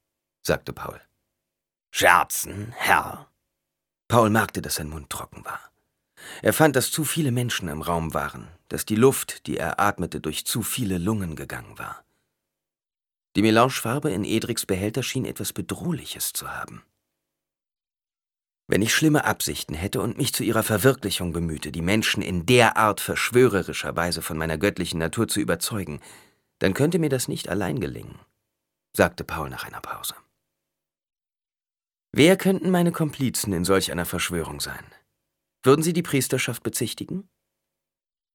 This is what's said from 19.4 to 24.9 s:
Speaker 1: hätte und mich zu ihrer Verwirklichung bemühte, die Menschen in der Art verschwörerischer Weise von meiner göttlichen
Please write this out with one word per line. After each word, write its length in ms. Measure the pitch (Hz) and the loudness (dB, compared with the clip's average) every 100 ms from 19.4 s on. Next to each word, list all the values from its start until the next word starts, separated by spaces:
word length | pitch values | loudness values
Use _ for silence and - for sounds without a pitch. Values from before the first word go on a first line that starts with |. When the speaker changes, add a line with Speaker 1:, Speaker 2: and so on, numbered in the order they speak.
| - 73 - | -4 -6 -8
Speaker 1:
hätte 260 | 73 95 - | -6 -4 -2
und 160 | 107 - | -2 -2
mich 160 | - | -2
zu 120 | - | -2
ihrer 180 | 107 113 | 0 0
Verwirklichung 720 | 104 107 135 131 98 - 87 | 2 4 4 2 -2 -2 -2
bemühte, 400 | 85 85 76 76 | -2 -4 -4 -8
die 100 | 85 | -4
Menschen 400 | 85 110 104 101 | 0 2 2 -2
in 240 | 90 90 82 | -2 -2 6
der 300 | 123 113 - | 8 8 6
Art 240 | 110 98 | 2 2
verschwörerischer 960 | - - - 120 127 98 78 73 76 76 | -4 -2 2 6 6 4 -2 -6 -4 -2
Weise 260 | 85 80 | -2 -4
von 160 | - 78 | -6 -4
meiner 200 | 82 78 | -2 0
göttlichen 420 | 101 92 87 | 0 0 -4